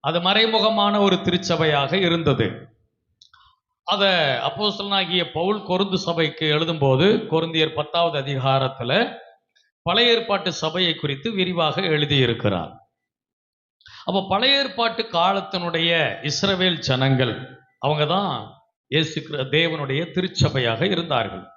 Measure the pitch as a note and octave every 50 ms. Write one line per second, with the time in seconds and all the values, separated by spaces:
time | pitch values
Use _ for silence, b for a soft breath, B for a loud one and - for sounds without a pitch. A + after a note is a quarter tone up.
0 | - C#3+ D#3+ E3+ F3 F#3 G3 G#3+ A3 A3 A3 A3 G3 A3 A3 G#3+ G3+ G3+ G3+ G#3
1 | G3+ G3 F#3+ F3+ - - F3 F3+ F#3 - F3 D#3 D#3+ D#3 D3+ C#3+ C#3 C3 D#3 G3
2 | F#3+ E3+ E3+ E3+ D#3+ D3 C3+ A2+ A2+ F#2+ F2+ - - - _ _ _ _ _ _
3 | _ _ _ _ b b b b b b b b _ _ _ _ _ - F#3+ G3+
4 | G3 G3 F#3 F3 D#3 C#3 B2+ A#2+ B2 C#3+ - - G#3 G#3 G3 G3+ G3 G3+ G3 G3
5 | F#3 E3 F3 F3+ E3+ E3 - D#3+ E3+ F#3+ G#3+ G#3 F#3+ G3+ F3+ F#3 G3+ G3 F#3 F#3
6 | - E3+ E3+ D#3+ E3 D3 - - D#3 D3+ D3 D3+ E3 E3+ E3+ D#3 C#3 C3+ C3 C3
7 | D#3+ G3 A3+ - - - D#3 D#3+ E3 E3 D#3+ D#3+ D#3 D3+ - - D3 - - E3+
8 | E3+ E3+ D#3 C#3+ C3 C#3 C#3+ C3+ B2+ C3+ C3+ C3+ C3+ C3 - - A#2+ A#2+ C#3+ G3
9 | A#3+ - - - - - - _ _ _ _ _ _ _ _ _ _ E3 F3+ G#3+
10 | A#3+ A#3+ A#3 A3+ A#3 - G3+ F#3+ - F#3 D#3+ - - D#3+ D#3 F3+ F#3 F3 D#3+ -
11 | - D3 C#3 C3+ - A3+ A3 F#3+ F#3 F3 F3+ E3+ E3 D3+ - - - F3 D#3 D3
12 | D3 C#3 D3 C#3 C3 A#2+ A#2 G#2+ - G#2+ F#2+ F2 D#2+ D2 - - _ _ _ _
13 | _ _ _ _ _ _ _ _ _ _ _ _ _ _ _ _ B B B B
14 | B B F3+ G3 F#3 F#3+ F#3+ G3+ A#3+ C4+ C#4 C#4 C#4 C4+ - A#3+ A#3 A3+ - -
15 | A3+ - - E3+ E3+ F#3 G3 G3 F#3+ - - F3+ F3 F3 E3 E3 E3 E3+ E3+ E3
16 | D3+ A#2+ G2 - - D3 C#3+ - - G3 G3 F3+ F#3 F#3 F3 D3+ - - C3 B2+
17 | C3+ C3+ C3+ B2+ C3 A#2+ G#2 - - - - - _ _ _ _ - C#3 D3+ D3+
18 | D3+ D3+ E3+ F#3+ G3+ F#3 C#3 A#2 G#2+ A2 - _ _ _ _ _ _ _ C3 D#3
19 | E3 D#3 - D#3 - - D3+ C#3+ C3 C3+ D3 D#3 E3 E3 D#3+ D#3 C#3+ C3+ C3+ D3
20 | E3+ E3 - F3+ F3+ F3+ - - - D3+ C#3+ C3+ B2 A#2 A2+ A2+ D#3+ G3 G3+ E3+
21 | E3+ D#3+ D3 A#2+ A2 G2 - F#2 F2+ - -